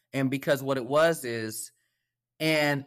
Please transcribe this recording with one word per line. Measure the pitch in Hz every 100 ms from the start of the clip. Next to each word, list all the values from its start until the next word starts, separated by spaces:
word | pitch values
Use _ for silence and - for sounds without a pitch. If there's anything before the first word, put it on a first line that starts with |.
| _
And | 131 135
because | 135 165 139
what | 135 135
it | 117
was | 147 165 160
is, | 127 117 110 110 - _ _ _ _ _ _ _
and | 156 156 147 143